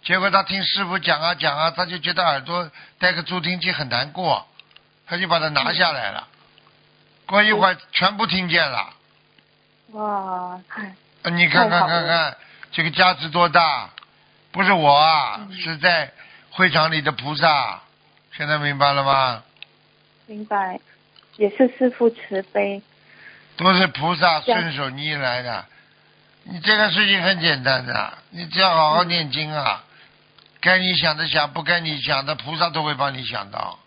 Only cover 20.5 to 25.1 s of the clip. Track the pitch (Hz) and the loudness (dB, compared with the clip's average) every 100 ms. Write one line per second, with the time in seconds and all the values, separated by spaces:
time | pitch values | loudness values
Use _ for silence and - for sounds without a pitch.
20.5 | 208 190 185 _ _ _ - _ - 208 | -2 -2 -6 _ _ _ -20 _ -2 0
21.5 | - 254 - 254 240 233 233 - 190 190 | 4 2 4 0 2 0 0 -8 -8 -4
22.5 | 208 202 202 - _ _ - - - - | -2 -2 -4 -12 _ _ -20 -20 -20 -20
23.5 | - 175 185 185 131 156 175 170 160 151 | 0 2 4 2 0 -2 2 2 2 2
24.5 | 220 170 139 139 131 151 | 0 0 -4 -6 -6 -6